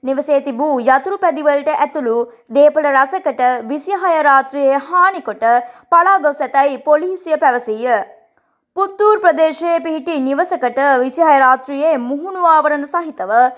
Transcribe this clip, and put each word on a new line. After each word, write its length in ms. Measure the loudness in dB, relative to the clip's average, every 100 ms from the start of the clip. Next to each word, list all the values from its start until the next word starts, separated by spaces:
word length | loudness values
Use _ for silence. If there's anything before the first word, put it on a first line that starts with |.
නිවසේ 400 | -6 -4 0 -2
තිබූ 340 | -2 -4 -2 0
යතුරු 400 | 2 2 0 -2
පැදිවලට 520 | -2 0 0 0 -2
ඇතුළු 460 | -2 -2 -2 -2 -2 -4 -10 _
දේපල 380 | 4 4 4 2
රසකට 540 | 2 2 -2 -4 -2 -2 -2
විසිහය 500 | -6 -8 -6 -4 0 0
රාත්‍රියේ 580 | 4 2 2 -2 0 0
හානි 420 | 0 2 2 0
කොට 200 | -8 -2 0 0 -2 -14 _
පලා 320 | 2 4 2
ගොස් 200 | 0 -2
ඇතැයි 380 | -2 0 0 -2
පොලිසිය 580 | 0 0 0 -8 -4 0
පැවසීය. 600 | 0 0 -4 -6 -2 -2 -2 -14 _ _ _ _ _ -6
පුත්තූර් 420 | -6 0 2 4
ප්‍රදේශයේ 640 | 2 2 0 0 -2 -2
පිහිටි 340 | -2 -6 -4 -4
නිවසකට 600 | -2 -2 -2 -2 -4 -2 0 2
විසිහය 420 | 0 0 2 4
රාත්‍රියේ 580 | 4 2 -2 -4 -2 -2
මුහුණු 460 | -4 -6 -6 -2
ආවරණ 400 | 2 4 2 -2 -4
සහිතව 460 | -6 -6 -8 -2 2 2